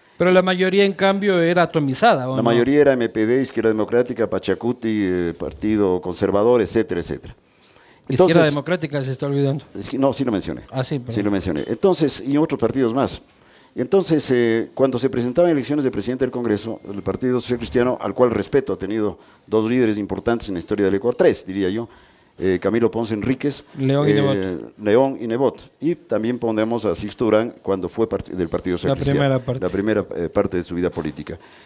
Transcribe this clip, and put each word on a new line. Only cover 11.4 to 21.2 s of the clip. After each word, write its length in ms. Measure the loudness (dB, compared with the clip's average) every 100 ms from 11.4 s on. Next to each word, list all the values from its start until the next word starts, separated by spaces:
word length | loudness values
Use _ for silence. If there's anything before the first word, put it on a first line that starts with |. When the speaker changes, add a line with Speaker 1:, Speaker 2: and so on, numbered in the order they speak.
| -2 -4 -4
Speaker 2:
Entonces, 560 | 0 2 2 0 -2 -2
y 120 | 0
otros 220 | 0 0
partidos 320 | -2 0 0
más. 280 | 0 -2 -4 _ _ _ -20 _ -8
Entonces, 560 | 0 0 2 0 2
eh, 380 | 2 2 2 -2
cuando 240 | 0 0 2
se 120 | -2
presentaban 420 | -2 -2 2 2
elecciones 320 | 2 0 -2
de 80 | -2
presidente 320 | -2 -4 -2
del 80 | -2
Congreso, 480 | -2 -2 -2 -2 -10 -12
el 120 | -10
Partido 380 | -6 -4 -2 -2
Social 160 | -2 -4
Cristiano, 400 | -2 0 0 0
al 140 | -4
cual 180 | 2 2
respeto, 400 | 2 0 0 0
ha 60 | -4
tenido 420 | -6 -4 -4 -4 -14 _ -2
dos 220 | 0 2
líderes 280 | 2 2 0
importantes 500 | -4 -4 -2 -2 -4
en 60 |
la 60 | -8
historia 260 | -4 0 2
del 100 | 2
Ecuador, 200 | 0
tres, 300 | 2